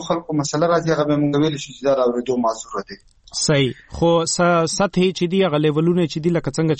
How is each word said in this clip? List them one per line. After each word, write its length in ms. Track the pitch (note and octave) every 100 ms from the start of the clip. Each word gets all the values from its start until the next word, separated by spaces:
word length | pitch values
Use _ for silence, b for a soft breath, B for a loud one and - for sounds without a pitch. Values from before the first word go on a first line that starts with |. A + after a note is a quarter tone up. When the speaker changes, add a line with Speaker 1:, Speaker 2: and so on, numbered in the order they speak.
| -
Speaker 1:
خلکو 300 | E3+ E3+ D#3
مسله 240 | C#3 D3+ E3+
راځي، 220 | E3+ E3
هغه 120 | D3+ D3
به 60 | D3
موږ 120 | D3 C#3+
ویلی 160 | D#3 C#3+
شو 80 | -
چې 80 | - C3+
دا 80 | C3+
د 60 | B2
اورېدو 260 | B2 B2 B2 A2+
معذوره 380 | A2 - G2+ -
دی. 80 | G2 _ _ -
Speaker 2:
صحیح. 380 | - - D3 C3 - -
خو 200 | - E3+ E3+ E3
س-، 400 | - F3 F3 E3 -
سطحې 320 | G3 - F#3 F3
چې 80 | F3
دي، 80 | F#3+ F#3
هغه 120 | D3
لیولونه 460 | D#3 D3 E3 F3 E3
چې 140 | E3
دي، 100 | D#3+
لکه 200 | E3+ D3
څنګه 220 | C#3+ D#3+